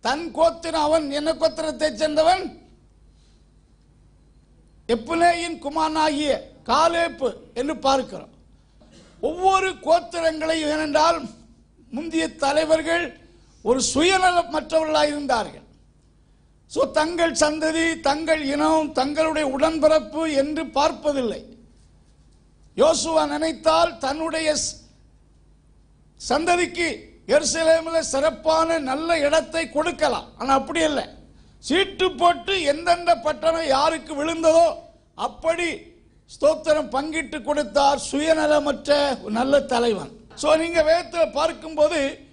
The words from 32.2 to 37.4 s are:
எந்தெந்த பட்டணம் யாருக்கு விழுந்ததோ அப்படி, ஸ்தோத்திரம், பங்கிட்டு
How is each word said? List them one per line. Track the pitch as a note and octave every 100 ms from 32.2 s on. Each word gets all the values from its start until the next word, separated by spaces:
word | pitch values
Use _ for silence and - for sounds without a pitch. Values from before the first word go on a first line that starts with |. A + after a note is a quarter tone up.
| F4 F4 F4+ G4
எந்தெந்த | D4 D4 E4+ F4 E4+ E4+
பட்டணம் | D#4 D4+ D#4 E4 D#4+
யாருக்கு | C4 D4+ D#4+ -
விழுந்ததோ | C#4+ D4+ E4 E4 D#4+ E4+ - - _ _
அப்படி, | - A#3 - D#4+ E4+ F4 B3 - - _ _ _
ஸ்தோத்திரம், | - D4 D#4 D#4+ D4+ C4
பங்கிட்டு | B3+ D4+ D#4 D#4+ D#4